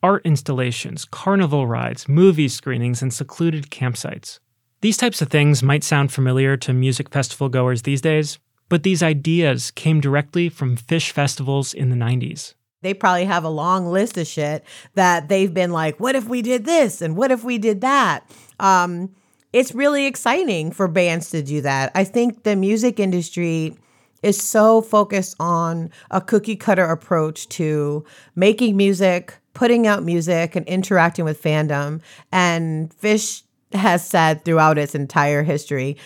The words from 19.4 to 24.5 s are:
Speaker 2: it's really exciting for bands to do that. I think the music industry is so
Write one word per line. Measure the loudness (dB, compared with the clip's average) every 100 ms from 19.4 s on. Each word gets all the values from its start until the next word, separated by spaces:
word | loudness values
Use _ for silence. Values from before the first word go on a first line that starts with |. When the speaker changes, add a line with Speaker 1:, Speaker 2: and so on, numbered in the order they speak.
| _
Speaker 2:
it's | 0 0 0
really | 0 2 -2
exciting | -2 -2 0 0 -2 -4
for | -4 -2
bands | 2 0 0 -4
to | -6
do | -4 -4
that. | -2 -2 -2
I | -2 0
think | 0 0 -2
the | -2 0
music | 0 0 0 0
industry | -2 -2 -4 -4 -2 -2 -4 -10 _ _ _ _
is | -2 0
so | 0